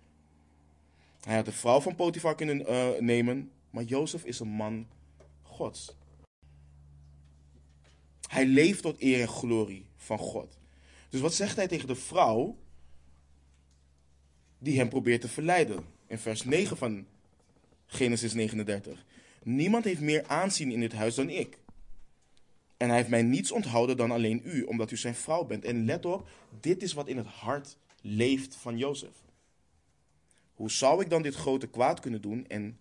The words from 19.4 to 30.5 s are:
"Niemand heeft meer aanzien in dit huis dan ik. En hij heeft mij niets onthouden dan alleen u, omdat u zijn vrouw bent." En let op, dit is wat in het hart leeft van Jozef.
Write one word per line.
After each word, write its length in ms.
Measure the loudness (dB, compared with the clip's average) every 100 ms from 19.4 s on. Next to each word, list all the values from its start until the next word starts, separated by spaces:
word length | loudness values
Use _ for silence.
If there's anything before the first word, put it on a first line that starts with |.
"Niemand 420 | -4 0 2 2
heeft 160 | 2 -2
meer 260 | 0 0 2
aanzien 440 | 0 0 0 -2
in 100 | -2
dit 120 | -2
huis 220 | 0 -2
dan 140 | 0 -2
ik. 300 | -4 -6 -10 -20 -18 -16 -14 -16 _ _ _ _ _ _ -2
En 120 | 2
hij 80 | 4
heeft 120 | 4
mij 140 | 4
niets 300 | 4 2 0
onthouden 440 | -2 0 2 2 2
dan 140 | 0
alleen 300 | 2 0 0
u, 180 | -2 -4
omdat 280 | -2 -2 -4
u 60 | -4
zijn 180 | -6
vrouw 300 | -6 -2 -2
bent." 200 | -2 -6
En 200 | -4 -2
let 200 | -2 -2
op, 240 | -4 -6 -8 -20 -20 -6
dit 220 | -2 -2
is 100 | -2
wat 160 | -6 -6
in 80 | -6
het 100 | -8
hart 500 | -8 -6 -6 -6 -20 _ _
leeft 560 | -6 0 2 2 -2 -12
van 220 | -8 -4
Jozef. 440 | -4 -6 -10 -20 _ _ _ _ _ _ _ _ _ _ _ _ _